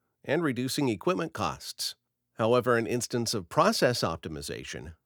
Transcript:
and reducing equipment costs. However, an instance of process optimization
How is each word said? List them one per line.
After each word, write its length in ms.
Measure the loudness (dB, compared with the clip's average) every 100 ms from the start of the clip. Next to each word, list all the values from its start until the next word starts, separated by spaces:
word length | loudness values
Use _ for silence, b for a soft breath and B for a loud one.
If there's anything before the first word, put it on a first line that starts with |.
| _ _ -2
and 160 | 0
reducing 480 | 0 0 -2 0 0
equipment 440 | 2 0 -2 -2
costs. 600 | -2 -4 -4 -10 -8 -8 -8 _ _ _ -2
However, 380 | 2 4 4 2
an 100 | 2
instance 480 | -2 -2 -2 -2 -4
of 120 | -2
process 540 | 2 4 4 2 2
optimization 920 | -2 -4 -8 -8 -8 -8 -8 -10 -12 -16